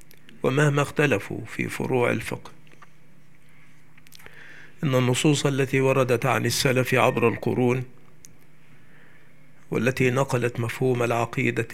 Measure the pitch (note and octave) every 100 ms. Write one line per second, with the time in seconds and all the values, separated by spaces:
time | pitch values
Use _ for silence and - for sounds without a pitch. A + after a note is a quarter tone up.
0 | - - - - B2+ C3+ D3 C#3+ C#3 -
1 | C#3+ G2+ - - A2+ - - - - B2+
2 | A#2+ A2+ - B2 - - - - - -
3 | - - - - - - - - - -
4 | - - - - - - - - D3 B2+
5 | B2 B2 D#3 C#3+ D3 C3+ C3 C3+ C3 C3+
6 | B2+ A#2 C3+ A#2 A#2 - C#3 B2+ B2 B2+
7 | A#2 A#2+ A#2 G2+ A#2 - B2 C3 B2+ -
8 | - - - - - - - - - -
9 | - - - - - - - B2 A#2 B2+
10 | B2+ B2+ C#3 B2 A#2+ - A#2 - B2+ B2
11 | A#2 A#2 A#2+ - B2 A#2 A#2